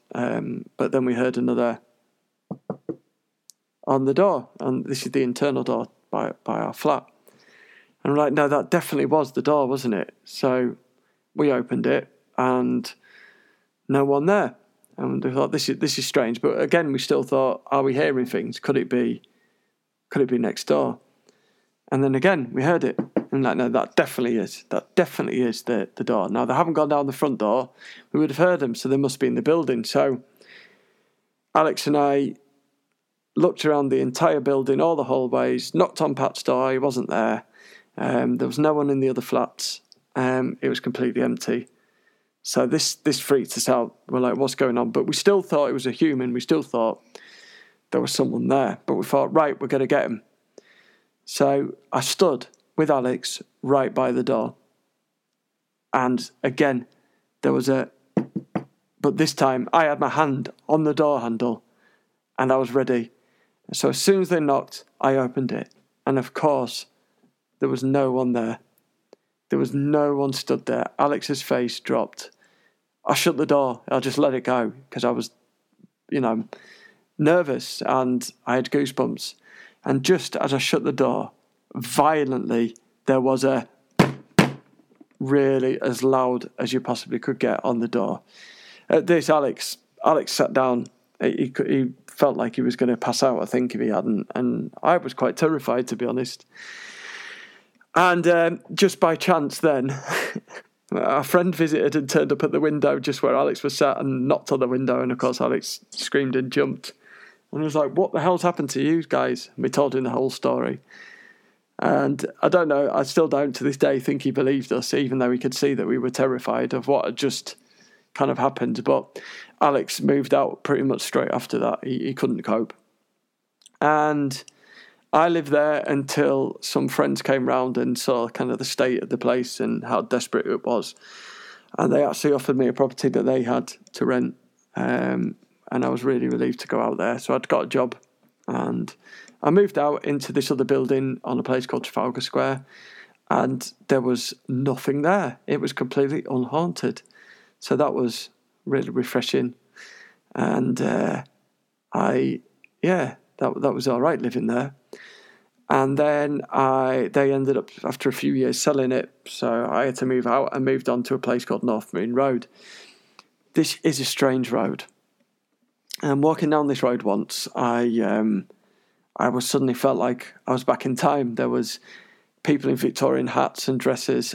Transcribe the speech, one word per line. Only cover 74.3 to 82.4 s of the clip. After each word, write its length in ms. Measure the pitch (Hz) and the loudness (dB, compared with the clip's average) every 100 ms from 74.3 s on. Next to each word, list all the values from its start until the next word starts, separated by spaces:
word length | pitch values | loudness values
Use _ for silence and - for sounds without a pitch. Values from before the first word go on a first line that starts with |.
it 80 | 127 | 2
go 300 | 127 127 110 - - | 0 0 0 -6 -12
'cause 140 | - | -2
I 60 | 120 | 0
was, 200 | 120 117 _ _ _ _ _ _ _ - | 0 -4 _ _ _ _ _ _ _ -6
you 100 | 143 | 0
know, 240 | 120 113 - - - - - _ _ - | 0 0 -4 -12 -20 -20 -20 _ _ 0
nervous 640 | 151 175 151 123 - - | 4 4 2 -2 -6 -6
and 480 | - 131 127 127 - - - | 0 0 2 -2 -4 -10 -2
I 100 | 123 | -2
had 140 | 127 | 0
goosebumps. 640 | 143 139 - 120 - - - _ - - _ | 0 0 -2 -2 -4 -10 -14 _ -20 -20 _
And 180 | - 139 | -2 0
just 340 | 135 185 - - | 2 2 0 -2
as 160 | 131 | 0
I 60 | 135 | 0
shut 260 | - 156 | 0 0
the 80 | 131 | 0
door, 400 | 139 127 101 104 - _ _ _ | 2 2 0 -4 -12 _ _ _
violently, 1000 | - 120 135 147 156 139 127 | -10 -2 2 4 4 0 -2